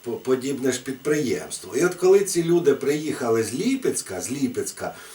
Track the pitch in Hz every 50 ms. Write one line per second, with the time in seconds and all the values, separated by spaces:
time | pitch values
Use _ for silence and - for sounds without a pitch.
0 | - 120 113 - - 123 131 123 120 139 139 120 131 131 123 - - 139 123 127
1 | - 151 151 151 143 117 95 87 - - - - - - - 131 170 175 175 -
2 | 180 185 190 202 196 - - 170 165 165 175 170 - 143 131 - - 135 151 151
3 | 156 151 - - 127 117 113 113 113 101 113 139 202 254 269 262 - - - -
4 | - - 95 87 - - 131 143 135 120 - 107 92 - - - 92 - - -
5 | - - -